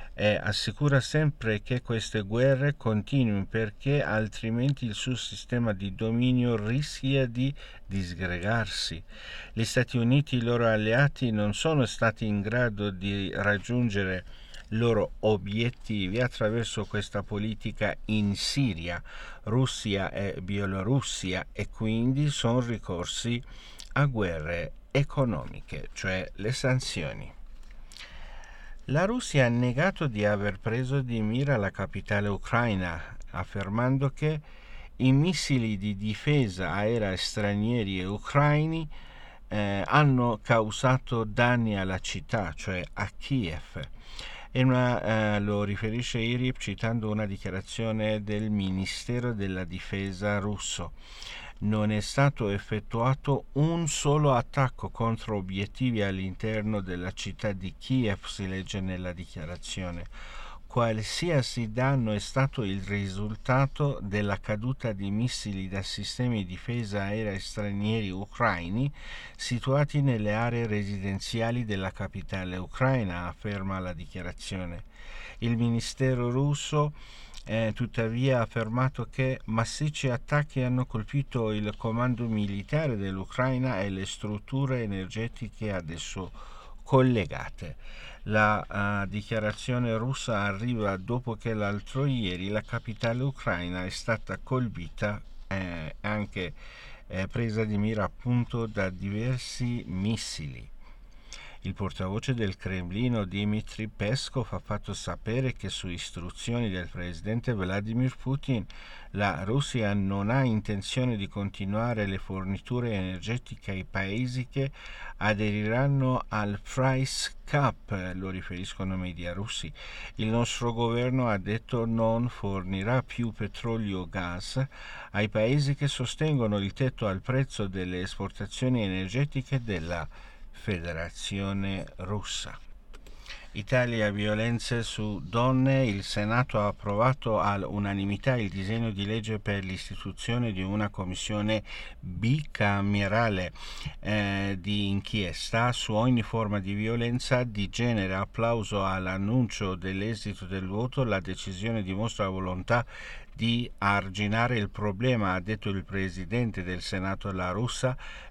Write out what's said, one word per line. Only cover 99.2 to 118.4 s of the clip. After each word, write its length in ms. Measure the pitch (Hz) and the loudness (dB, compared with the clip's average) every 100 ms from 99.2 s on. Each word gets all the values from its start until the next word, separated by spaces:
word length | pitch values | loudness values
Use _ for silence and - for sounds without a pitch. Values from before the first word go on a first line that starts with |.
| 120 127 - - 123 120 - | 0 -2 -4 -4 -2 -2 -2
missili. 800 | 92 101 113 - - 76 62 55 - - - - - - - - - 92 | -2 0 0 -2 -8 -8 -10 -12 -16 -16 -18 -18 -18 -16 -16 -14 -10 -6
Il 100 | 95 | -4
portavoce 580 | 95 - 92 104 - | -4 -2 -4 -2 0
del 240 | 123 104 90 | 0 0 -2
Cremlino 640 | 90 95 87 95 127 120 | -4 -4 -4 0 2 2
Dmitry 640 | 95 98 104 107 - - 110 | 0 0 0 0 -2 -8 -8
Peskov 600 | - 101 135 - 135 110 | -2 -2 0 -2 -4 -4
ha 80 | - | -6
fatto 340 | - 104 - | -4 -6 -6
sapere 600 | 98 - 85 - 117 131 | -6 -6 -6 -2 0 0
che 160 | - 98 | -2 -6
su 180 | - 92 | -6 -6
istruzioni 800 | 85 - - 87 - - 120 113 | -6 -8 -8 -8 -8 -2 0 0
del 200 | 92 85 | -2 -4
presidente 640 | - 87 82 95 117 123 | -6 -6 -6 -2 -2 0
Vladimir 640 | 110 92 98 104 113 127 - | 0 0 0 0 2 0 0
Putin 480 | - 139 - 123 - - - - - | -4 -2 0 0 -2 -10 -14 -14 -8
la 340 | 98 101 78 95 | 0 2 2 0
Russia 480 | 131 139 127 104 | 0 2 0 2
non 360 | 101 95 98 101 | 2 2 0 2
ha 140 | 131 | 2
intenzione 720 | 131 110 101 104 98 - 127 110 | 4 2 0 -4 -2 0 0 0
di 140 | 98 | -2
continuare 760 | - 101 - 98 104 117 113 101 | -4 -4 -4 -2 0 0 2 0
le 120 | 95 | -2
forniture 760 | - 95 95 98 - 123 120 | -4 -4 -2 -4 -2 -2 0
energetiche 800 | 104 92 92 92 120 - 117 - | 0 -2 -4 -4 -4 -6 -12 -6
ai 140 | 95 92 | -6 -4
paesi 600 | 98 98 107 127 127 123 | -4 -2 0 -2 -2 -4
che 200 | - 135 - - - - - | 0 -2 -2 -14 -12 -10 -2
aderiranno 1080 | 104 107 107 104 107 117 139 139 131 127 - | 2 2 2 2 2 2 4 4 4 2 0
al 320 | 107 104 104 | -2 0 -2
price 720 | - - 131 131 131 - - - - | -4 0 2 2 0 -2 -4 -6 -2
cap, 640 | 147 135 - - 98 92 90 | 2 2 0 -4 -4 -4 -4
lo 140 | 95 | -4
riferiscono 680 | 92 | -6